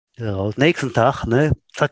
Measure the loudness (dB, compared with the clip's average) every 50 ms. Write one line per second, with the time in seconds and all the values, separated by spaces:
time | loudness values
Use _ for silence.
0 | _ _ _ -10 -6 -4 -2 -2 -2 -2 0 2 2 2 2 0 -2 -2 0 2
1 | 2 2 2 -2 -4 -2 0 2 2 0 -2 -4 _ _ -6 -4 -4 -4